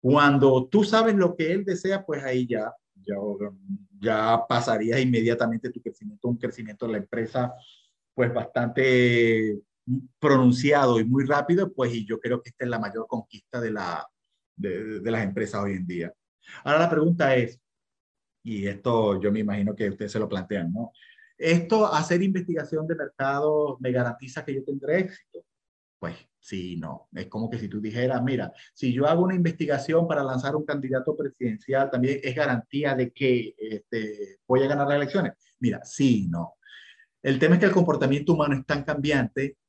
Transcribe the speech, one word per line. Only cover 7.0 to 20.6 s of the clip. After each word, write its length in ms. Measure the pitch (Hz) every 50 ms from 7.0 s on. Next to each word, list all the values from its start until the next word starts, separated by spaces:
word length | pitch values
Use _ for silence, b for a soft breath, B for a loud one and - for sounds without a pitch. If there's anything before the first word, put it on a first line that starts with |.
| 98 _ - 113 113 110 - 127 123 123 - B B B B B B B B _ _ _ _
pues 180 | - 123 117 120
bastante 1300 | 120 110 - _ 123 120 117 117 - 131 131 127 123 123 123 120 120 117 117 113 110 110 110 104 101 - _ _ _ _ - 127 135 131 - _ _
pronunciado 800 | - 147 139 131 127 123 120 123 127 143 147 143 135 127 120 113
y 40 | 113
muy 220 | 113 127 135 135
rápido, 440 | 131 147 143 147 - 175 185 196 -
pues, 220 | - - 127 117 117
y 140 | 117 107
yo 120 | 101 113 110
creo 220 | - 117 123 120
que 80 | - -
esta 160 | - _ 127
es 60 | 120
la 80 | 120 113
mayor 280 | 107 101 101 110 113
conquista 540 | - - 117 107 _ - 101 _ _ - 123
de 120 | 117 113 107
la, 360 | 104 95 87 85 76 71 - _ _ _ _ _ _ _ _ _
de, 440 | - 98 101 90 92 110 110 107 104
de 100 | 90 113
las 120 | 113 110 110
empresas 400 | 95 98 101 110 - - 104 98
hoy 100 | 101 98
en 140 | 92 90
día. 280 | 87 90 87 82 82 - _ _ _ _ _ B B B B B
Ahora 140 | 139 147 156
la 100 | 165 170
pregunta 480 | 170 151 151 170 170 175 156 135 135
es, 240 | 127 120 - - _ _ _ _ _ _ _ _ _ _ _ _ _ _ _ _ _ _
y 240 | 113 110 101 98
esto 540 | 101 101 98 - 127 117 113 110 104 101 92
yo 100 | 90 104
me 100 | 101 110
imagino 360 | 107 104 101 104 101 104 104
que 140 | - 110 101
ustedes 220 | 95 - 107 101 -
se 60 | 110
lo 120 | 107 104
plantean, 420 | 104 95 92 - 104 98